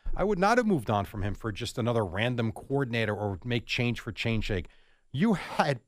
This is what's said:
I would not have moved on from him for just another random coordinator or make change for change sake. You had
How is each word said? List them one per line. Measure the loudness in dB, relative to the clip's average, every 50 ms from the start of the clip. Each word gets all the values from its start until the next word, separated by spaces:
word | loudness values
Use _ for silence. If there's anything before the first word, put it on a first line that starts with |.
| _ -2 0
I | 2 2
would | 2 2
not | 2 4 4 4
have | 4 4
moved | 4 2 2 2 2
on | 2 2 0
from | -2 -4 -2 -2
him | -2 -2
for | -2 -4 -6
just | -4 -4 -6 -6 -4
another | -2 0 2 2 2 0
random | 0 0 0 0 0 0 0 0 -2
coordinator | -2 -6 -6 -2 -2 -2 0 0 0 0 0 0 0
or | 0 -2 -2 -4 -4 -4
make | -2 -2 -2 -2
change | -2 -2 0 0 0 -2 -2
for | -6 -8
change | -8 -4 -2 0 0 0 0
sake. | 0 -2 -2 -4 -6 -12 -20 -20 _ _ _ _ _ -2
You | 0 2 2 2
had | 0 -2 -2 0 2 2 2 0 -2 -6